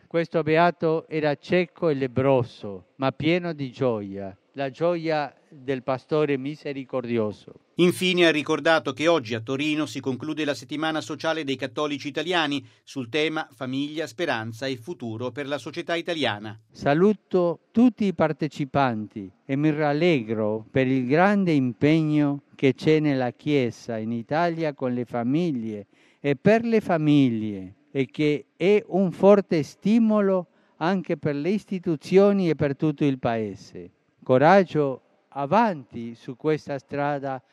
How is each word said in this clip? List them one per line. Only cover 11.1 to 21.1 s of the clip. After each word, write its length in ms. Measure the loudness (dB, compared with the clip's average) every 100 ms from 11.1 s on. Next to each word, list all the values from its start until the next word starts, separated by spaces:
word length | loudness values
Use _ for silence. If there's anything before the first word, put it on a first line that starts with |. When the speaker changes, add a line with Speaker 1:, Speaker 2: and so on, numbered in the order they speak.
| -6 -4 -4 -4
Speaker 2:
dei 100 | -6
cattolici 540 | -6 -4 -4 -4 -8
italiani 560 | -6 -2 -2 0 -4 -8 _
sul 240 | -14 -10 -6
tema 400 | -2 -2 -2 -8
famiglia, 520 | -10 -8 -6 -6 -6 -8
speranza 600 | -6 -4 -4 -6 -8 -8
e 100 | -8
futuro 560 | -12 -12 -10 -8 -8
per 160 | -8 -8
la 100 | -8
società 380 | -8 -10 -6 -6
italiana. 640 | -4 -4 -4 -4 -10 -16 _
Speaker 1:
Saluto 920 | -6 0 4 4 2 _ 0 0 -4 _
tutti 320 | 4 4 4
i 100 | -2
partecipanti 1160 | 0 0 0 -6 -6 -4 0 0 0 -6 -10 -14 _ -6
e 100 | 0
mi 160 | 0
rallegro 920 | 0 0 2 2 2 0 -2 -2 -4 -2
per 180 | 0 2
il 200 | 0
grande 460 | 2